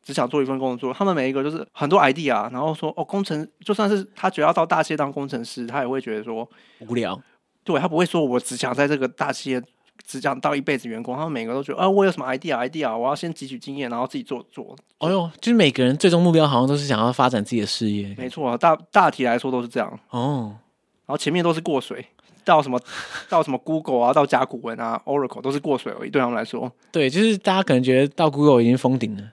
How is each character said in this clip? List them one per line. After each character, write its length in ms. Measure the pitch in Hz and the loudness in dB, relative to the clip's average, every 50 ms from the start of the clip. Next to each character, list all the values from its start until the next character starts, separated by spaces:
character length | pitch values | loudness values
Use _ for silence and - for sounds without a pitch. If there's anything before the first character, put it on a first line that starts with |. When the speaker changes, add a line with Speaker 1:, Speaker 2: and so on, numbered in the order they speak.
| _ | _
Speaker 1:
只 80 | - | -6
想 160 | 139 - 131 | -2 -2 -2
做 140 | 123 151 147 | 0 0 0
一 40 | 135 | 0
份 140 | 131 135 131 | 0 -2 -2
工 180 | 131 131 123 | -2 -4 -4
作。 160 | 120 131 127 131 | -4 -6 -6 -2
他 120 | - 202 | 0 0
们 100 | 196 180 | 0 2
每 140 | 151 127 131 | 0 0 0
一 20 | |
个 100 | 135 135 | -2 -2
就 80 | 135 147 | -2 -2
是 160 | 156 165 151 _ | -4 -6 -10 _
很 180 | _ - 151 143 | _ -6 0 4
多 80 | 185 196 | 4 6
idea， 500 | 160 135 135 160 160 139 120 104 104 113 | 6 6 2 2 0 0 0 0 0 -4
然 100 | 127 127 | -6 -4
后 120 | 143 160 156 | -4 -4 -4
说， 200 | - - 156 165 | -4 -6 -8 -6
哦， 60 | - 156 | -6 -8
工 180 | - - 196 196 | -4 -2 -4 -2
程， 240 | - 165 151 156 - _ _ - | -2 -4 -6 -6 -8 _ _ -4
就 100 | - 208 | -4 -2
算 160 | 208 214 202 | 0 2 0
是 160 | 214 196 190 - _ | 0 0 -2 -6 _
他 160 | - - 190 | -4 -4 -2
觉 120 | - - | 0 2
得 60 | 151 | 2
要 40 | 160 | 2
到 140 | 170 - 165 | 4 2 2
大 180 | 165 175 160 156 | 2 2 0 2
企 80 | - | 0
业 60 | 160 | 0
当 120 | 147 147 139 | -2 -2 -4
工 160 | 139 147 139 | -4 -6 -8
程 180 | 135 139 120 117 | -6 -6 -8 -8
师， 200 | 117 - - 120 | -10 -10 -10 -10
他 140 | 113 120 143 | -6 -4 -4
也 80 | 131 | -4
会 140 | 120 135 135 | -2 -4 -6
觉 160 | 127 120 110 | -6 -6 -8
得 40 | 107 | -8
说 240 | 107 117 117 110 120 - _ _ _ _ _ _ | -8 -8 -10 -10 -10 -12 _ _ _ _ _ _
Speaker 2:
无 140 | 117 107 120 | -10 -6 -4
聊。 240 | 120 113 92 95 92 - _ _ _ _ _ _ _ _ | -4 -2 -4 -6 -8 -12 _ _ _ _ _ _ _ _
Speaker 1:
对， 160 | - 170 135 | -2 -2 0
他 80 | 156 | 0
不 100 | 180 156 | 0 2
会 80 | 160 180 | 2 0
说 200 | 170 - 175 156 | 2 2 0 0
我 120 | 131 123 | 2 0
只 200 | 123 - - 127 | -2 -2 -4 -8
想 160 | 120 - 131 123 | -6 -4 -4 0
在 120 | 131 143 | 2 2
这 120 | 143 151 | 2 2
个 100 | 139 131 | 0 -2
大 240 | 127 - - 147 143 | -4 -2 -4 -4 -4
企 200 | 139 - - 135 | -4 -6 -6 -4
业 100 | 131 127 120 _ _ _ _ _ _ _ - | -4 -4 -6 _ _ _ _ _ _ _ -20
只 160 | - - 135 | -14 -12 -4
想 160 | 135 143 139 131 | -4 -4 -4 -2
当 160 | - 151 147 | -2 -2 -2
一 60 | 143 | -2
辈 160 | 131 160 143 | -2 -2 -4
子 100 | 127 - | -4 -4
员 140 | 120 113 113 | -8 -10 -10
工， 140 | 120 123 123 | -8 -8 -8
他 80 | 135 160 | -6 -6
们 80 | 165 | -6
每 140 | 151 120 113 | -6 -6 -6
个 80 | 113 120 | -6 -6
都 80 | 135 | -6
觉 120 | 139 - 139 | -6 -6 -4
得， 60 | - | 0
啊， 100 | 185 190 | 0 2
我 160 | 196 202 196 | 4 4 4
有 60 | 190 | 4
什 80 | 160 143 | 2 -2
么 60 | 135 131 131 | -4 -4 -6
idea，idea， 600 | 131 - 160 139 117 123 131 156 160 147 123 110 | -6 -2 -4 -2 -2 -2 -4 -4 -4 -4 -2 -2
我 120 | 113 117 131 | 0 0 -2
要 60 | 147 | -2
先 180 | 147 - 170 165 | -2 -4 -8 -8
汲 140 | - 165 | -10 -12
取 120 | - 135 120 | -12 -12 -14
经 160 | - 143 139 | -12 -12 -8
验， 140 | 143 139 120 | -8 -6 -6
然 100 | 120 120 | -4 -4
后 80 | 127 | -4
自 100 | 131 - | -4 -6
己 60 | 143 117 | -10 -8
做， 220 | - 139 120 - _ | -6 -8 -8 -8 _
做。 240 | _ - 123 - 135 135 _ _ _ _ | _ -18 -16 -16 -18 -20 _ _ _ _
Speaker 2:
哦 120 | - 165 | -2 0
哟， 180 | 190 196 170 165 - - | 0 0 -2 -4 -8 -6
就 100 | - 226 | 0 2
是 20 | 240 | 4
每 160 | 226 185 143 | 6 6 4
个 120 | 123 - 127 | 4 4 2
人 120 | 123 135 | 2 2
最 120 | 151 - 185 | 4 4 4
终 120 | 170 170 | 6 6
目 100 | 175 175 | 6 6
标 160 | 165 160 156 | 6 6 4
好 120 | 147 139 120 | 4 2 2
像 80 | 127 | 2
都 100 | 131 143 | 2 2
是 100 | 147 143 | 0 0
想 100 | 139 135 107 | -2 0 2
要 120 | 110 120 | 2 0
发 160 | 123 - 131 | 2 2 2
展 160 | 127 127 110 101 | 2 2 0 -2
自 60 | - | -2
己 100 | 120 113 | -2 -2
的 80 | 104 | -2
事 220 | 104 - - 117 107 | -2 -4 -2 -2 -2
业。 260 | 104 104 101 98 101 | -2 -2 -4 -8 -10
Speaker 1:
没 120 | 107 127 127 | -10 -12 -12
错 180 | - 165 147 | -8 -6 -4
啊， 80 | 127 120 | -4 -2
大， 180 | 120 - 170 156 156 170 _ | 2 4 2 2 2 -2 _
大 220 | - 208 185 156 | 4 4 4 4
体 140 | 135 - 127 | 2 0 0
来 120 | 120 - | 0 0
说 140 | 120 - 135 | 0 -2 -2
都 100 | 127 123 | -4 -4
是 60 | 120 | -4
这 120 | 120 - 127 | -4 -4 -4
样。 200 | 107 - - 110 _ _ | -4 -4 -6 -16 _ _
Speaker 2:
哦。 440 | - 120 120 139 147 131 117 107 104 110 _ _ _ _ _ _ _ _ _ | -6 -4 -2 -2 -2 -2 -6 -8 -10 -16 _ _ _ _ _ _ _ _ _
Speaker 1:
然 80 | - 139 | -8 -8
后 40 | |
前 140 | 147 - 156 156 | -4 -2 -2 0
面 100 | 180 170 | 2 2
都 100 | 170 165 | 2 0
是 60 | 160 | 0
过 220 | 165 180 151 131 | -2 -2 -2 -2
水， 240 | 117 - 208 151 120 _ _ _ _ _ _ _ _ | -2 -4 -12 -14 -14 _ _ _ _ _ _ _ _
到 160 | - 175 156 | 4 4 4
什 80 | 143 139 | 4 2
么， 100 | 127 123 - - - - - | -4 -4 -6 -6 -14 -14 -14
<laughs> 240 | - - - - | -12 -14 -14 -8
到 160 | - 185 170 156 | 0 0 0 2
什 80 | 147 | 2
么 60 | 131 | -2
Google 480 | 123 _ - 160 160 156 - 135 123 117 | -6 _ -2 -4 -4 -2 0 0 2 4
啊， 80 | 120 139 | 4 4
到 120 | 156 - | 4 4
甲 200 | - - 127 135 | 4 2 0 0
骨 160 | - - 120 | 0 -4 -10
文 180 | 131 117 113 107 | -10 -10 -8 -6
啊， 220 | 117 113 113 - _ | -6 -6 -6 -6 _
Oracle 360 | - 139 143 135 120 - 104 | -2 -2 -2 -2 -4 -6 -6
都 100 | 120 135 | -4 -4
是 80 | 139 143 | -4 -2
过 180 | 139 160 139 | -2 -2 -2
水 160 | 123 - 113 - - | -2 -2 -8 -10 -8
而 80 | - | -10
已， 20 | - | -2
对 120 | - 143 | 0 0
他 60 | 127 | 0
们 80 | 120 120 | 2 0
来 100 | 110 110 | -4 -6
说。 260 | - - 117 123 123 - _ _ _ | -6 -6 -8 -8 -8 -10 _ _ _
Speaker 2:
对， 180 | - 170 147 131 | -2 0 0 2
就 100 | 131 180 | 2 2
是 160 | 214 226 214 | 2 2 2
大 160 | 190 _ 202 185 | 2 _ 2 2
家 60 | 190 | 2
可 120 | 190 - 143 | 4 4 2
能 100 | 127 127 | 4 4
觉 160 | 127 131 127 | 4 4 4
得 80 | 139 143 | 4 2
到 200 | - - 170 156 | 2 2 2 2
Google 340 | 139 143 147 151 139 120 117 | 4 4 6 8 8 8 8
已 20 | |
经 120 | 117 123 | 6 4
封 200 | 127 - 127 131 | 4 4 2 2
顶 180 | 127 117 110 107 | 2 -2 -4 -6
了 60 | 98 101 110 | -8 -12 -14